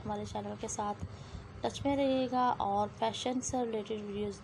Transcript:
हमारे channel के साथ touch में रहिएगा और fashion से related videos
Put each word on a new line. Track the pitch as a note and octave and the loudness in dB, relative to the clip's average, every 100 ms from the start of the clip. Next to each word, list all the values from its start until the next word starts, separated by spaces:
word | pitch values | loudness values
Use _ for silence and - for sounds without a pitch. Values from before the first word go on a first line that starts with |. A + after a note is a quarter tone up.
हमारे | G#3+ G#3 G#3 | -4 -4 -4
channel | G#3 G3+ G#3 | -4 -6 -6
के | A3 | -6
साथ | - G#3 G#3 - - - - - - | -2 -2 -4 -8 -10 -12 -12 -12 -4
touch | A#3 - C#4 | -4 0 2
में | C#4 | 4
रहिएगा | C#4 C4 B3+ B3+ B3 | 6 4 4 4 4
और | A#3+ G3+ G3+ G#3 | 4 2 2 2
fashion | - A3 G#3 B3 B3+ | 2 0 2 0 0
से | - B3+ | 0 0
related | A#3 A3 G#3 G#3+ | 0 -2 -2 -4
videos | G#3 G3+ G#3 G3 | -4 -2 -2 -4